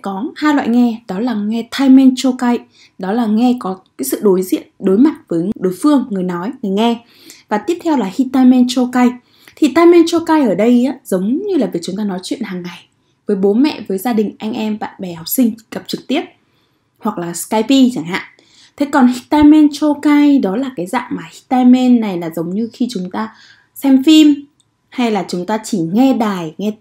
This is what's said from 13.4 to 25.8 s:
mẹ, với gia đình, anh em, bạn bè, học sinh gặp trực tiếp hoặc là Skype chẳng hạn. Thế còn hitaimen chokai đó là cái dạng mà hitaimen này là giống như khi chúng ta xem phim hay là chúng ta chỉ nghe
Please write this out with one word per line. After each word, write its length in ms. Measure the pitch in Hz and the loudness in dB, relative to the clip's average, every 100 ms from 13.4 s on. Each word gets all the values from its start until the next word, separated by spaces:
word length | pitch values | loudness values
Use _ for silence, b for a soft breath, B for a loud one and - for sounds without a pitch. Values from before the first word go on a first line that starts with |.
| 196 | 0
mẹ, 280 | 214 294 - 214 | 2 0 -2 -8
với 100 | 190 | -6
gia 160 | 247 | -2
đình, 220 | 220 202 - | -2 -2 -4
anh 140 | 214 | -10
em, 260 | 233 214 214 | -6 -6 -6
bạn 140 | 190 - | -10 -12
bè, 140 | 185 | -14
học 140 | 165 165 | -12 -6
sinh 280 | - 233 214 - | -2 0 -2 -12
gặp 120 | 185 - | -16 -12
trực 200 | - - | -12 -6
tiếp 140 | 277 - _ _ _ _ _ _ _ | -6 -6 _ _ _ _ _ _ _
hoặc 180 | 220 - | -8 -8
là 160 | 170 | -8
Skype 560 | 175 - 220 226 269 247 | -10 -4 -2 2 4 2
chẳng 120 | - 160 | 0 -8
hạn. 180 | 196 - b b b b - | -8 -10 b b b b -8
Thế 80 | 285 | -2
còn 220 | 294 247 | 2 2
hitaimen 600 | 247 - 302 302 311 294 | 0 -2 4 6 6 4
chokai 680 | 294 302 294 302 294 294 277 | 2 -2 0 0 2 4 2
đó 160 | 202 202 | 0 -4
là 160 | 269 208 | -6 -8
cái 120 | 180 | -6
dạng 220 | 247 - 180 | -6 -6 -10
mà 80 | 160 | -12
hitaimen 680 | - - 254 247 254 254 240 | -16 -4 2 4 4 4 0
này 160 | 220 175 | 0 -6
là 120 | 170 165 | -8 -8
giống 140 | 170 | -6
như 200 | 196 226 | -6 -8
khi 140 | - 240 | -6 -8
chúng 200 | 185 180 | -6 -8
ta 240 | 208 220 b b b b - | -8 -10 b b b b -4
xem 280 | 277 262 | 2 2
phim 420 | 285 311 302 285 - _ _ _ _ | 6 6 6 4 -4 _ _ _ _
hay 220 | - 240 | -4 -2
là 140 | 208 - | -2 -4
chúng 180 | 180 180 | -6 -4
ta 120 | 220 | -6
chỉ 160 | 220 | -4
nghe 340 | 202 | -4